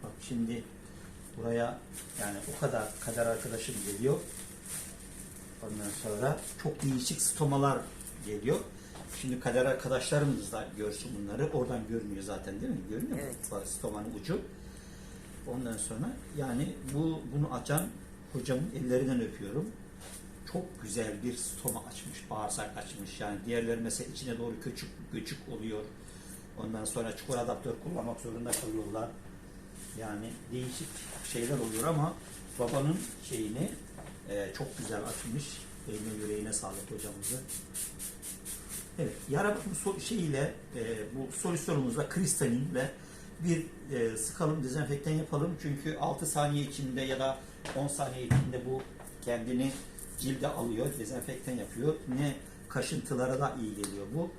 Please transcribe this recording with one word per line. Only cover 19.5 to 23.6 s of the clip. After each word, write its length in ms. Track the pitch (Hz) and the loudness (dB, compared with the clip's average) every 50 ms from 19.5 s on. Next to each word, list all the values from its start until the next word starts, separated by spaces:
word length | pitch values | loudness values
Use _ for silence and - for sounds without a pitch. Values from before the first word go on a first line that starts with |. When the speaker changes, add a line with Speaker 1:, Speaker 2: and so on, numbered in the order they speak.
| 104 143 180 220 - - - - - - - - - - - - - - - - - | 0 0 -2 -2 -4 -10 -12 -14 -12 -12 -12 -10 -10 -10 -12 -12 -12 -12 -12 -4 -2
Speaker 1:
Çok 280 | 180 - - - - 131 | -2 -2 -2 -8 -8 -6
güzel 400 | 104 95 117 110 107 101 101 107 | -2 0 0 0 0 -2 0 -2
bir 140 | 123 123 - | -2 0 0
stoma 480 | - - - - - - 107 113 - | -2 -4 -4 -2 -2 -2 -2 -2 -4
açmış, 440 | - - - - - - - - - | -8 -10 -10 -8 -8 -8 -10 -6 -4
bağırsak 480 | 107 107 107 107 - - 107 107 - 113 | -4 -2 0 0 0 -2 -2 -4 -4 -6
açmış. 420 | - - - 104 98 95 - - | -8 -8 -6 -8 -8 -8 -6 -4
Yani 200 | 110 104 101 95 95 | -2 -2 -2 -2 -2
diğerleri 360 | 117 117 117 | 2 2 2